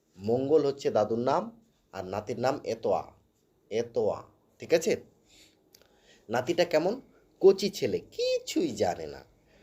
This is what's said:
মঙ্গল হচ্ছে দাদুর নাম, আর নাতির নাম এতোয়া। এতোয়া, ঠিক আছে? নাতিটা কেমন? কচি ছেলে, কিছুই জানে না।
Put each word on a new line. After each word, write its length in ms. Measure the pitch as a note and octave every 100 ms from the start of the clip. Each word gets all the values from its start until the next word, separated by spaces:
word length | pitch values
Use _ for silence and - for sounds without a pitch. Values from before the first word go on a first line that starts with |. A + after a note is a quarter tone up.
| _ F2+
মঙ্গল 480 | G2+ B2 C3+ D#3 C#3
হচ্ছে 260 | C#3 C#3+
দাদুর 280 | G#2+ G#2+ A2+
নাম, 420 | B2+ D#3+ A3+ - _ _ _
আর 140 | F#2+ F#2
নাতির 340 | G2 G#2+ A2+
নাম 200 | B2+ C#3+
এতোয়া। 480 | - A2+ A2+ F2 - - _ _ _ _ -
এতোয়া, 540 | G#2+ A#2 B2 G#2 D#2 - _ _ -
ঠিক 140 | A#2
আছে? 220 | E3 G3+ D3+ - _ _ - - _ _ - _ _ _ - -
নাতিটা 360 | A#2 B2+ E3+ E3+
কেমন? 360 | D#3 F3 B3+ - _ _ -
কচি 300 | F#3+ G3 G3+
ছেলে, 300 | - A#2 F2
কিছুই 680 | - - B4+ B4+ - - E3
জানে 380 | G#2 F#2+ F2 D#2
না। 180 | C2+ - _ _ _